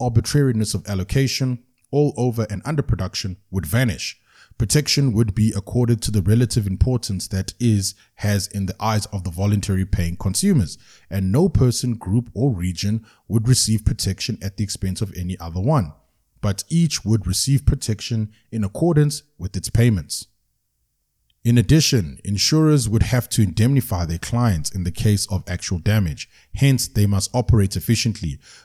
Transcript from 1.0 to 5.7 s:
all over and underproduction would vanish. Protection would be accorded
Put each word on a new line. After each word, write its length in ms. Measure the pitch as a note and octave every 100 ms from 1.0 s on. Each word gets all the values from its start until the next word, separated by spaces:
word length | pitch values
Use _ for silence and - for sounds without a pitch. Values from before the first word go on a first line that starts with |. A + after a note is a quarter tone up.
| F#2 C3+ C3+ - B2+ A#2+ _ _ _
all 220 | C#3 D3 -
over 280 | B2 A2+ A2
and 120 | G2 -
underproduction 720 | D3+ - A2+ F#2 - F#2+ F2+ -
would 140 | F#2+ D#2
vanish. 540 | A#2 B2+ E2+ - - _ _ _ -
Protection 540 | G#2 D3 D3 - C#3
would 200 | G#2+ A#2
be 180 | G#2 A2 F#2+
accorded 440 | -